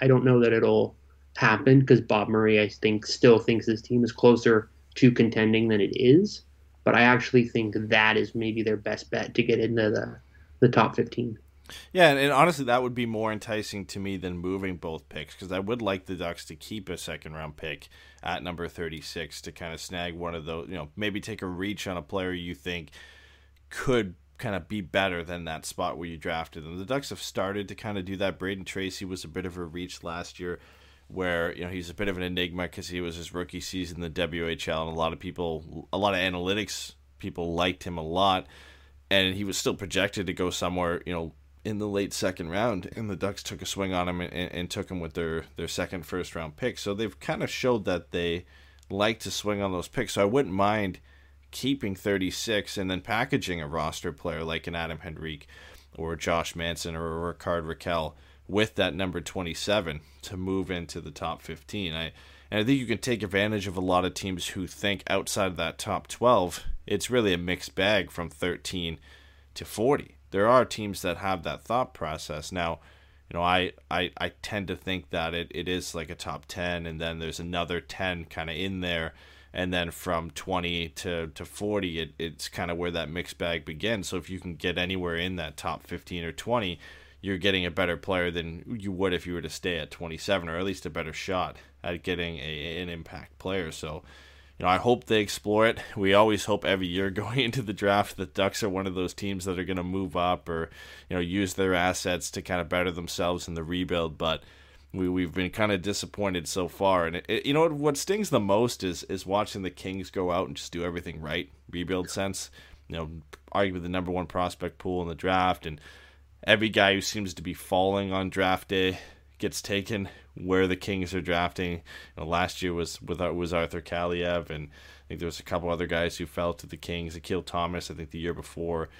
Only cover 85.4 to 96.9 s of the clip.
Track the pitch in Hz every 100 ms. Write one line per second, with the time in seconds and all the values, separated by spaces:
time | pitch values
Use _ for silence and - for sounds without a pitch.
85.4 | 78 73 90 76 - 87 - 90 85 -
86.4 | - 120 95 85 - - - - 101 95
87.4 | 98 95 90 80 90 80 - 92 87 85
88.4 | 82 82 - 120 98 90 95 87 90 87
89.4 | 78 - 92 85 73 - 85 80 - 98
90.4 | 85 82 98 92 82 80 78 78 - 92
91.4 | 80 - - - - 85 92 87 85 80
92.4 | 73 78 82 85 87 85 80 - - -
93.4 | 92 95 80 76 78 78 - - - -
94.4 | - - 90 92 120 120 - 110 101 -
95.4 | 104 104 113 - - - 98 98 110 101
96.4 | - 101 82 95 90